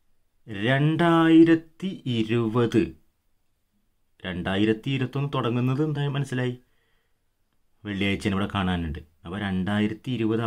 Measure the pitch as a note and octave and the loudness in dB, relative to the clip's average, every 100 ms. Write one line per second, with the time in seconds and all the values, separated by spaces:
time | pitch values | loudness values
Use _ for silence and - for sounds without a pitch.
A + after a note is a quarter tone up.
0 | _ _ _ _ - G2+ A2 C3+ D3 D#3+ | _ _ _ _ -12 -4 0 2 2 2
1 | E3+ E3 E3 D#3+ E3 D#3+ - - F#3+ F3+ | 2 4 6 8 8 6 0 -12 -10 -8
2 | - A#2 A2 A#2 A2+ A#2 A#2 A#2 E2 - | -4 -2 0 0 0 2 2 2 0 -6
3 | _ _ _ _ _ _ _ _ _ _ | _ _ _ _ _ _ _ _ _ _
4 | _ _ F#2+ F2+ F2+ F#2+ G#2+ A2 - C3+ | _ _ -8 -6 -2 0 0 -2 -2 -4
5 | B2+ C3+ C#3+ C3+ A#2+ B2 B2+ C3 D#3 C#3+ | -4 -4 -4 -4 -2 -2 -2 -2 -2 -2
6 | C#3+ C#3 C#3 B2+ B2+ B2 _ _ _ _ | -4 -4 -4 -4 -4 -6 _ _ _ _
7 | _ _ _ _ _ _ _ _ G#2 G2 | _ _ _ _ _ _ _ _ -8 -2
8 | G2 G2 G#2 F#2+ G2+ G2+ F#2 F2+ D#2+ D2+ | 0 0 0 -2 -2 -2 0 -2 -4 -8
9 | - _ F2 G2 G2+ F#2 F#2 G#2 G#2 - | -12 _ -12 -6 -4 -2 -2 0 -2 -4
10 | - A#2+ A2 A2+ | -6 -2 0 0